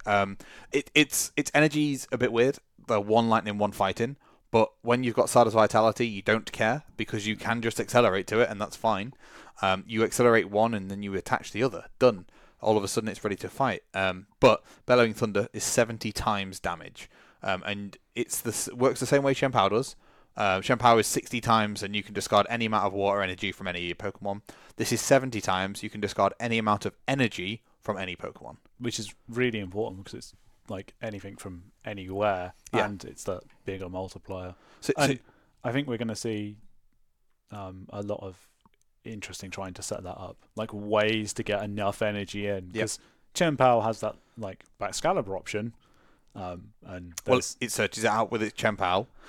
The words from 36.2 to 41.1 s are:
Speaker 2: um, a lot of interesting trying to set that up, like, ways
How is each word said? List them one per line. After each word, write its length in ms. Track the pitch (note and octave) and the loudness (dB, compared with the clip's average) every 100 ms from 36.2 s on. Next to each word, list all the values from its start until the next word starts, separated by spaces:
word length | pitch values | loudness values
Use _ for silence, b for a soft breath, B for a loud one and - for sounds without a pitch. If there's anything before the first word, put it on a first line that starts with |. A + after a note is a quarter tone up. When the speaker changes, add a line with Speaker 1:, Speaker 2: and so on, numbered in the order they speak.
| A#2 G#2+ G#2 G#2 - - _ _ _ _ _ _ _ | -4 -6 -8 -12 -20 -20 _ _ _ _ _ _ _
Speaker 2:
um, 360 | G#2 F#2+ F#2 G2 | -14 -14 -14 -12
a 120 | G2+ | -8
lot 160 | G2+ G#2 | -6 -6
of 160 | F#2+ F2+ _ _ _ _ _ _ | -8 -16 _ _ _ _ _ _
interesting 460 | A2+ G#2+ - F#2+ F#2 | -14 -12 -12 -12 -12
trying 220 | F2 F#2+ | -10 -10
to 80 | F2+ | -10
set 200 | - G2+ | -8 -8
that 160 | F2+ - | -8 -12
up, 180 | F2+ - _ - | -14 -16 _ -8
like, 140 | A2 | -8
ways 580 | G#2 G#2 G#2+ G#2+ | -8 0 4 4